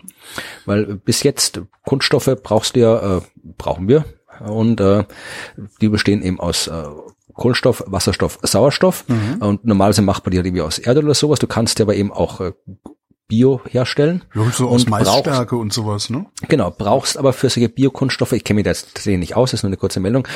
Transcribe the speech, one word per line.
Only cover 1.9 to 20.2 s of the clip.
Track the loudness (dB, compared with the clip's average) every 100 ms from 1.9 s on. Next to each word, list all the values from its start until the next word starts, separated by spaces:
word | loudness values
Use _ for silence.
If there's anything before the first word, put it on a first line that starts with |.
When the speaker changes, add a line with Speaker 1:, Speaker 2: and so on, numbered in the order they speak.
| -2 0 0 0 -2
Speaker 1:
brauchst | 2 0 2 4
du |
ja, | 4 4 2 -2
äh, | -4 _ -20 -8
brauchen | -6 -2 4
wir. | 4 2 -8 _ -14 -6
Und, | 0 2 2
äh, | 4 2 0 -8 -16 -14 -16 -16 -18 -2
die | 0
bestehen | 2 2 0
eben | 0 -4
aus, | -4 -4 -4
äh, | -8 -10 -14 -18 -20 _
Kohlenstoff, | -4 0 2 2 0 -2
Wasserstoff, | -4 -2 0 -2 -4
Sauerstoff. | -2 2 2 4 0 0 -2
Speaker 2:
Mhm. | -2 0 -2
Speaker 1:
Und | -2 0 2
normalerweise | 2 4 4
macht | 2 0 -2
man |
die | -2
halt | 0
irgendwie | -2
aus | -4 -4
Erde | 0 2
oder | 2
sowas. | 2 2 0
Du | 0
kannst | 0 0 0
die |
aber | 0 2
eben | 0
auch, | -2 -4 -4
äh, | -8 -10 -16 -20 -20 -20 _ _ -2
Bio | 2 4 2 -2
herstellen. | -2 -2 0 0 0 -4 -2
Speaker 2:
Ja, | 0
so | 0 2
aus | 2
Speaker 1:
Und | 2
brauchst | 2 2
Speaker 2:
Maisstärke | 2 2 0 -2 -2
und | -2
sowas, | -4 -4 -4 -4
ne? | -6 -8 -10 -2
Speaker 1:
Genau, | 0 0
brauchst | -2 0 0 0 0
aber | 0
für | 2 0
solche | 2 0
Biokunststoffe, | 2 0 0 -2 -2 -2
ich | -2
kenne | 0 0
mich | 0
da |
jetzt | -2 -6
tatsächlich | -8 -2 -2
nicht | 0 0
aus, | 0
ist | 0
nur | -2
eine | -2
kurze | -4 -2
Meldung, | 0 0